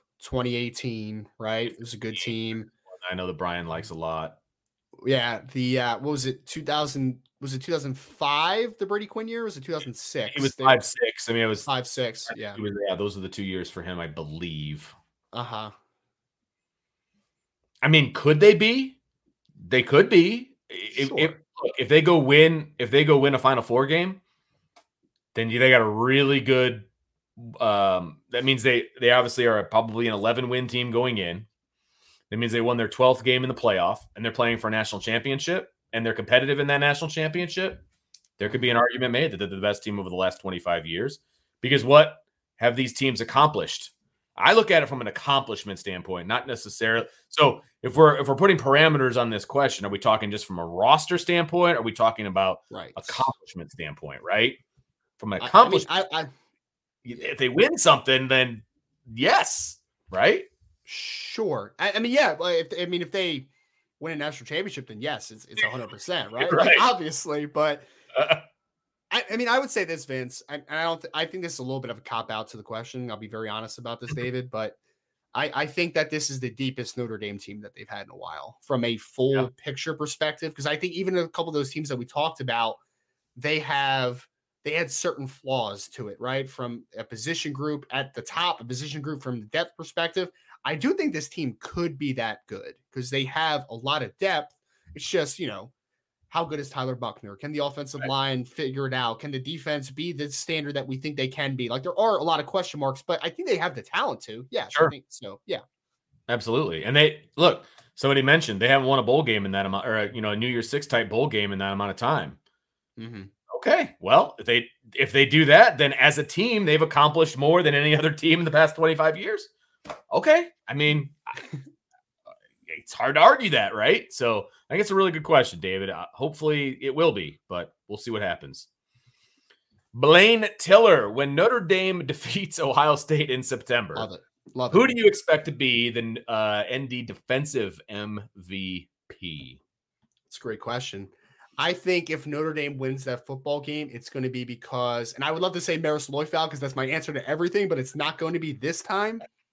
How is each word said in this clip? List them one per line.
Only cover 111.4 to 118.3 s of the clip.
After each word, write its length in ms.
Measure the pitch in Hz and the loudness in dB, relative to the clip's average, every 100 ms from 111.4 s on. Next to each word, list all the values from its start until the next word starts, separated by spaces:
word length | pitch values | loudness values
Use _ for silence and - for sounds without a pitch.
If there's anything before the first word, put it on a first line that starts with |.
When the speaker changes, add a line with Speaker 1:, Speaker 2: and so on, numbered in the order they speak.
| 101 | -4
Speaker 2:
in 80 | 98 | -4
that 140 | 98 | -4
amount 180 | 101 101 | -4 -6
of 60 | - | -4
time. 420 | 120 143 71 - _ _ _ _ _ 113 | -2 -2 -4 -14 _ _ _ _ _ -18
Speaker 1:
Mm-hmm. 260 | 113 107 98 _ _ - | -16 -16 -18 _ _ -4
Speaker 2:
Okay. 380 | - 349 - - | 2 2 0 -6
Well, 360 | 90 151 - - | 4 4 4 -2
if 60 | 107 | 0
they, 240 | 120 - _ 113 131 | 0 -2 _ _ -2
if 160 | 135 | 2
they 140 | 139 131 | 4 6
do 200 | 156 143 | 6 8
that, 320 | 170 240 139 | 10 10 6
then 160 | 139 | 0
as 240 | 127 131 135 | 6 4 4
a 60 | |
team, 420 | 147 175 240 214 170 | -2 -2 0 0 2
they've 160 | 151 | 4
accomplished 560 | 156 143 147 165 160 135 | 4 6 4 4 2 2
more 240 | 143 175 | 4 4
than 140 | 151 143 | 4 4
any 200 | 151 151 | 4 4
other 160 | 151 | 2
team 280 | 151 160 | 0 2